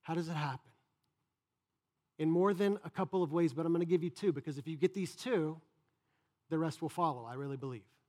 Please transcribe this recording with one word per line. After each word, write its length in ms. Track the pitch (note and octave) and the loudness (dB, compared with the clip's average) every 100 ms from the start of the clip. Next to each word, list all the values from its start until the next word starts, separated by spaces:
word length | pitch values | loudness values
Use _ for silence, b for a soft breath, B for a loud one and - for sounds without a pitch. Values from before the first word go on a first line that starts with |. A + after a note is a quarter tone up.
How 140 | - | -4
does 140 | E3 E3 | -4 -2
it 60 | D#3+ | -2
happen? 340 | D3 C3 _ _ _ _ _ _ _ _ _ _ _ _ _ _ _ _ | -2 -4 _ _ _ _ _ _ _ _ _ _ _ _ _ _ _ _
In 120 | D#3 | 2
more 240 | E3+ F#3+ | 4 4
than 240 | F#3 G3+ G#3 | 4 2 2
a 60 | D#3+ | -4
couple 340 | - F#3 F#3+ | -4 -2 0
of 80 | E3+ | 2
ways, 220 | E3 E3+ | 4 2
but 140 | C3+ E3 | 2 0
I'm 60 | |
gonna 120 | E3+ | 2
give 180 | F3 F3+ | 4 2
you 60 | E3+ | 2
two, 240 | - G3+ | -2 0
because 240 | C#3+ C3+ C#3+ | 0 -4 -8
if 100 | D3 | -8
you 120 | D#3+ | 0
get 160 | F3 | 0
these 200 | F#3+ F3 | 0 -6
two, 460 | - B3+ A3+ D#3 D#3+ _ _ _ _ _ _ _ _ _ | -6 -2 0 0 -4 _ _ _ _ _ _ _ _ _
the 100 | D#3+ | 0
rest 220 | D#3+ - | 0 -2
will 80 | D#3+ | -6
follow, 380 | - E3+ B2+ A#2 | 0 0 0 -8
I 80 | |
really 240 | B2+ C#3 C#3 | -8 -6 -6
believe. 260 | C3+ A#2+ G2 _ | -8 -10 -14 _